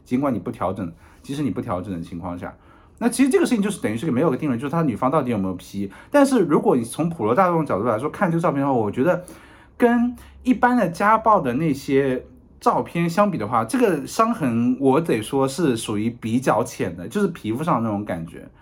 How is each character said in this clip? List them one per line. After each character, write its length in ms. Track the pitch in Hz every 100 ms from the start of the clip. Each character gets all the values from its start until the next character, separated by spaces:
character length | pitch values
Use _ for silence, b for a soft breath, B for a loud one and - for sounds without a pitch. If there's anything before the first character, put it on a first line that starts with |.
| -
尽 160 | 123
管 120 | 143
你 60 | 110
不 100 | 107
调 220 | 117 92
整， 180 | 95 90 - b b
即 140 | - 139
使 80 |
你 60 | 139
不 100 | 123
调 220 | 117 104
整 100 | 104
的 60 | 90
情 160 | 82 87
况 220 | 90 87
下。 140 | - - b b b b
那 100 | 233
其 120 | 247
实 80 | 269
这 80 | 370
个 80 | 311
事 80 |
情 80 | 233
就 80 | 202
是 120 | 202
等 100 | 110
于 60 | 113
是 80 | 165
个 60 |
没 100 | 123
有 80 | 160
个 80 | 123
定 100 | 156
论， 100 | 117
就 80 | 139
是 60 |
他 100 | 165
女 140 | 160 101
方 160 | 127
到 100 | 156
底 80 | 123
有 60 | 110
没 120 | 95
有 40 | 90
P。 360 | - 101 98 B B
但 160 | 294 277
是 140 | 262
如 220 | 160 151
果 160 | 226 139
你 80 | 113
从 240 | - 165
普 160 | 170 107
罗 100 | 123
大 140 | 185
众 160 | 165 147
角 140 | 95
度 60 | 117
来 140 | 110
说， 100 | 143
看 220 | - 196
这 60 | 165
个 40 |
照 80 | 170
片 100 | 143
的 60 | 139
话， 40 |
我 180 | 127 104
觉 140 | 107
得 180 | 151 170 B B B B B _
跟 400 | 240 240 240 247 B B
一 100 | -
般 240 | 247 247 247
的 100 | 185
家 300 | 165 208 220
暴 240 | 226 208
的 120 | 139 123
那 180 | 165
些 500 | 135 - 135 139 127 - - - -
照 240 | - 165
片 260 | 127 170 170
相 220 | 165 208
比 80 | 135
的 80 | 104
话， 180 | 117 113
这 140 | 254
个 260 | 233 156 131
伤 260 | - 226
痕 460 | 233 135 117 120 127
我 220 | 135 135
得 180 | 165 120
说 280 | 104 139 135
是 280 | 135 165 113
属 220 | - 104
于 140 | 110
比 280 | 113 113 120
较 240 | 127 110
浅 320 | 120 - 107 82
的， 120 | 85
就 120 | 202
是 80 | 196
皮 220 | 165 107
肤 120 | 117
上 180 | 160 131
那 80 | 113
种 160 | 101 107
感 180 | 90 80
觉。 200 | 69 - b